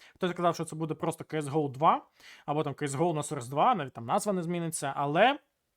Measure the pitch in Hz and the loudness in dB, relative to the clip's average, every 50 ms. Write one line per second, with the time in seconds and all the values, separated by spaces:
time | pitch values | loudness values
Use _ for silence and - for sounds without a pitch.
0 | - - _ - 185 180 175 175 175 170 165 - 165 - 165 156 160 151 156 - | -20 -20 _ -4 -4 -2 0 2 2 2 2 0 -4 -8 -6 -6 -4 -4 -4 -4
1 | - 165 156 - 147 - - 156 147 139 131 160 147 139 123 131 156 180 226 294 | -2 -4 -4 -4 -8 -6 -6 -6 -2 0 0 0 0 0 0 4 4 6 6 4
2 | - _ _ _ - - - - - - 147 151 151 147 127 - 151 139 139 139 | 0 _ _ _ -20 -20 -20 -12 -6 -4 -2 -2 -2 -2 -4 -4 -4 -4 0 0
3 | 165 180 160 151 143 - 151 139 120 120 139 147 180 247 247 185 139 131 - - | 0 0 0 -2 -4 -4 -6 -6 -6 -4 0 2 4 4 2 2 -2 -8 -8 -10
4 | 113 120 165 208 - 208 196 180 165 165 175 170 165 160 165 - 151 139 139 147 | -4 -2 -2 0 0 0 -2 -2 -2 -2 -4 -4 -4 -4 -4 -4 -4 -4 -2 -2
5 | 143 143 147 175 214 254 277 302 _ _ _ _ _ _ _ | 0 2 4 6 6 6 4 0 _ _ _ _ _ _ _